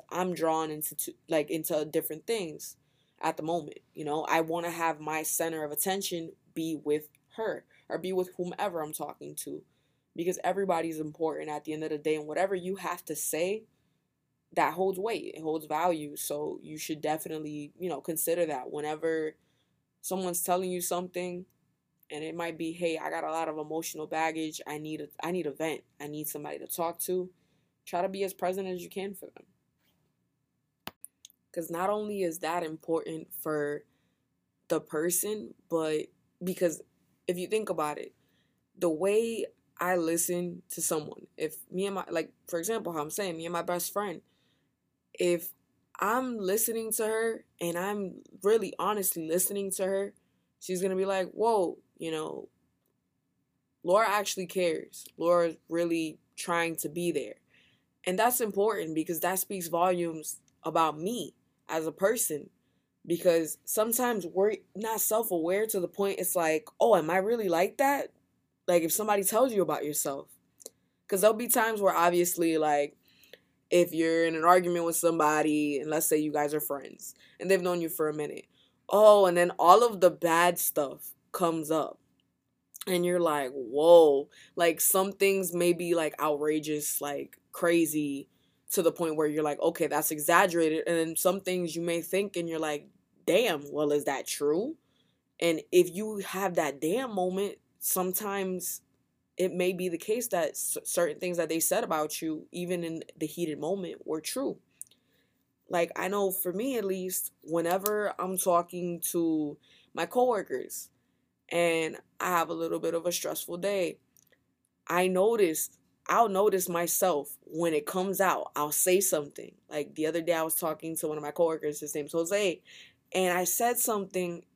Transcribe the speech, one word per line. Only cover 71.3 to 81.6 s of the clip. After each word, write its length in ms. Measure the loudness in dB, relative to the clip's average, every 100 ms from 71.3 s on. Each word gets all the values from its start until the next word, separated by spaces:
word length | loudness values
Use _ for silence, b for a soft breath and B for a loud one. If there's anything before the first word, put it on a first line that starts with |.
| 4
be 120 | 2
times 340 | 2 2 4
where 140 | 4 6
obviously, 640 | 6 6 2 2 2 2
like, 400 | 4 2 0 -4 B B B B B _ 2
if 240 | 4 4
you're 320 | 2 2 4 2
in 100 | 4
an 100 | 8
argument 400 | 8 6 0 0
with 100 | 2
somebody, 840 | 2 4 4 4 4 2 2 -2
and 100 | -2
let's 160 | -2 2
say 100 | 2
you 140 | 2
guys 220 | 0 0
are 80 | -2
friends, 540 | -4 -8 -10 -16 -18 -18 b b
and 100 | 2
they've 100 | 2
known 200 | 2 0
you 80 | -2
for 200 | -2 -2
a 40 |
minute, 320 | -2 -6 -8 -16 b b b 2
oh, 360 | 8 10 12 10
and 120 | 6
then 140 | 4 6
all 240 | 10 10
of 180 | 10 6
the 100 | 6
bad 480 | 6 2 6 6 4
stuff 560 | 0 0 -2 -4 -16 -18 _
comes 400 | -2 0 0